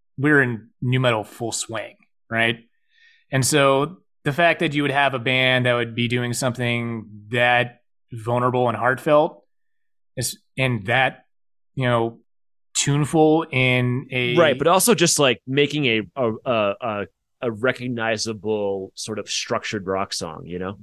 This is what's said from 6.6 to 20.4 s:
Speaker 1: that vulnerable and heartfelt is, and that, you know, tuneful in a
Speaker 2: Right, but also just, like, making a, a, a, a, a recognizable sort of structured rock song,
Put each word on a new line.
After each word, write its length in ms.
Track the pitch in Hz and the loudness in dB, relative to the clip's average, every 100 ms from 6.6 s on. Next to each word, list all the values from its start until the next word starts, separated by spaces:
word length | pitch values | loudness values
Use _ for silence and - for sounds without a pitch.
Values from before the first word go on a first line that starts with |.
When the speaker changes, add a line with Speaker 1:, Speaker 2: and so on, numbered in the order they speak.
| 120 120 117 113 101 107 104 | -2 -2 -4 -8 -12 -18 -6
Speaker 1:
that 540 | 123 120 123 123 - _ _ _ | 2 4 4 0 -6 _ _ _
vulnerable 560 | 117 110 123 123 123 123 | -10 -2 0 0 2 0
and 80 | 110 | 0
heartfelt 680 | 120 127 160 151 156 - _ _ _ _ _ _ _ - | 0 0 2 4 2 -4 _ _ _ _ _ _ _ -8
is, 240 | 120 - _ - | -8 -8 _ -2
and 280 | 131 113 95 | -2 -2 0
that, 400 | 127 131 - _ _ _ _ _ 139 | 2 2 -2 _ _ _ _ _ -4
you 140 | 127 | 0
know, 300 | 120 113 117 _ _ _ _ _ | 0 -2 -6 _ _ _ _ _
tuneful 720 | - 143 143 151 160 156 160 160 | -4 0 0 2 4 4 4 0
in 560 | 131 127 127 123 123 - | 0 2 2 0 -2 -4
a 220 | 127 120 123 | -4 0 2
Speaker 2:
Right, 220 | 156 131 | 2 2
but 80 | 147 | 2
also 300 | 185 240 165 | 4 4 2
just, 240 | 170 - | 2 4
like, 220 | 135 120 - | 2 0 0
making 400 | 135 147 151 135 | 0 2 0 0
a, 160 | 110 98 139 | 0 -2 -4
a, 160 | 117 110 135 | -4 -2 -2
a, 280 | 113 101 101 | 0 0 -2
a, 240 | 120 104 95 _ _ _ | -6 -6 -8 _ _ _
a 100 | 123 | -8
recognizable 1400 | 104 127 123 127 117 113 110 113 107 104 107 101 98 95 - | -2 -2 -2 -6 -4 -2 -2 -4 -6 -4 -2 -2 -4 -8 -12
sort 240 | - 104 | -10 -8
of 100 | - | -6
structured 560 | - - 113 - 107 92 | -8 -4 -4 -4 -6 -4
rock 280 | 95 95 | -4 -4
song, 320 | - 85 80 | -6 -8 -10